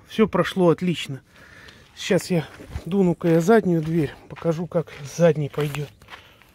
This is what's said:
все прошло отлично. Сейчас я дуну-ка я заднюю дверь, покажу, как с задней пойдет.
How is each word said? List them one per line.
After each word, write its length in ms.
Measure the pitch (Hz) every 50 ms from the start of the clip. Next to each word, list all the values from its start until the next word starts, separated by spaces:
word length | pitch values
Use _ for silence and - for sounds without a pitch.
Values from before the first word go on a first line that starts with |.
| _ -
все 180 | - - 220 202
прошло 440 | - 180 165 - - 190 180 170
отлично. 500 | 151 - 185 180 156 - - - 135 131 _ _ _ - - - - - - - - - - _ -
Сейчас 340 | - - - 202 160 - -
я 160 | 185 165 - - - - - - - - -
дуну-ка 460 | 160 185 202 185 175 165 - - 170
я 100 | 160 170
заднюю 420 | 160 185 233 220 196 185 170 165
дверь, 320 | 156 160 165 170 143 127 - - - -
покажу, 400 | 143 - - 165 160 160 185 -
как 240 | - 170 - - - - 147
с 100 | 131 -
задней 320 | - 170 165 151 156 147 135
пойдет. 400 | - 147 147 151 139 147 143 - - - - - - - - - - _ _ _